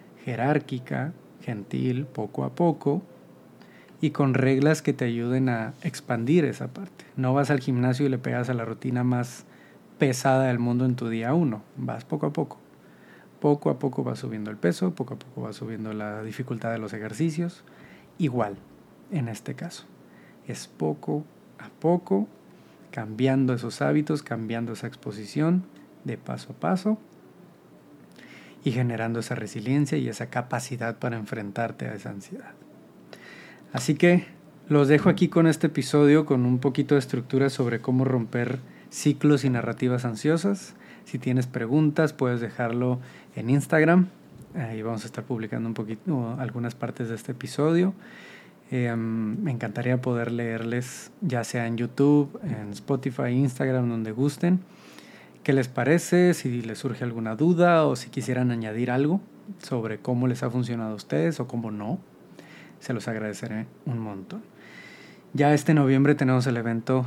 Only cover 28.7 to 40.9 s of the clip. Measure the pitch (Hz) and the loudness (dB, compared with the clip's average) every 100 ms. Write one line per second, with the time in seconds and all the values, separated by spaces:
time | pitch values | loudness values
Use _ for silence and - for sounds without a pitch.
28.7 | 123 120 113 113 117 110 113 107 113 107 | 0 -2 -2 -2 -4 -4 -8 -8 -6 0
29.7 | 139 143 151 123 110 117 127 123 120 - | 0 2 0 -2 -6 -6 -6 -4 -6 -6
30.7 | 123 117 113 123 117 104 113 101 101 113 | -6 -6 -4 -4 -4 -6 -8 -6 -4 -4
31.7 | - 120 107 113 101 - 220 - - - | -4 -8 -8 -10 -12 -12 -16 -16 -20 -20
32.7 | - - - - - - - - - - | -20 -20 -20 -20 -20 -20 -20 -20 -20 -10
33.7 | - - 151 175 180 - - - - - | -4 -2 4 6 6 2 -10 -20 -18 2
34.7 | 147 139 147 185 190 180 170 165 156 160 | 4 6 6 6 4 4 6 4 4 0
35.7 | 147 127 147 147 151 151 135 123 123 135 | 0 2 6 8 6 6 2 2 2 2
36.7 | 131 131 143 135 127 123 131 135 127 120 | 0 2 2 2 -4 -2 2 2 2 -2
37.7 | 113 - 127 131 127 110 120 120 123 - | -2 0 2 2 0 0 -2 -2 -4 -10
38.7 | - - - 151 143 147 143 135 120 113 | -20 -16 -2 0 4 4 6 4 0 -2
39.7 | 113 127 123 123 110 151 165 196 196 - | -2 0 0 -2 -2 0 2 0 -2 -6
40.7 | - - | -20 -20